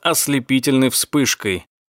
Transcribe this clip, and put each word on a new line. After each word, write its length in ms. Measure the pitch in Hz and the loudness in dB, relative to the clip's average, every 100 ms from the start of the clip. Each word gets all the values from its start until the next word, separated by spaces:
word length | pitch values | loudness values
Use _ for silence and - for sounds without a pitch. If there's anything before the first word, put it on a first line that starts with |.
ослепительной 880 | 170 156 - 139 120 131 143 131 127 | -2 0 0 -2 0 0 2 2 2
вспышкой. 760 | - - 147 123 - 104 90 - _ _ | 0 -2 0 0 -2 -4 -6 -8 _ _